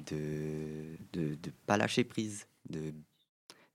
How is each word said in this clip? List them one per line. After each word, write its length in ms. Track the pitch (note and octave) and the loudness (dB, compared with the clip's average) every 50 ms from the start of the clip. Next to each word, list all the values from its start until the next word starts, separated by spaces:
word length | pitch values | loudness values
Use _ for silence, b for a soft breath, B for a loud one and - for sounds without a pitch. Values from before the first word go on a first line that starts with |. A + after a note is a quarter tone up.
| D2+ - | -4 -2
de, 880 | D2+ D#2 D2+ D2+ D2+ D2+ D2+ D#2 D#2 D#2 D#2 D2+ D#2 D2+ D#2 D#2 D#2+ E2 - - - | -2 0 0 0 0 0 0 0 -2 -2 -2 -4 -4 -6 -6 -8 -8 -10 -10 -4 0
de, 240 | F#2 D#2+ D2+ D2+ | 0 2 2 0
de 140 | D2+ - - - - - | -2 -4 -8 -10 -6 2
pas 120 | - G2+ | 4 6
lâcher 260 | G#2 A2 A2 - - B2 | 6 6 4 4 4 2
prise, 460 | - - - A2+ G#2+ G#2 G#2 - - _ _ _ - | 2 2 -2 -2 -2 -4 -8 -10 -14 _ _ _ -6
de, 240 | - D#2 D#2 D#2 D2+ D#2 D2+ - _ _ _ _ _ _ _ - b b b b _ | -4 -4 -2 -4 -4 -6 -12 -16 _ _ _ _ _ _ _ -20 b b b b _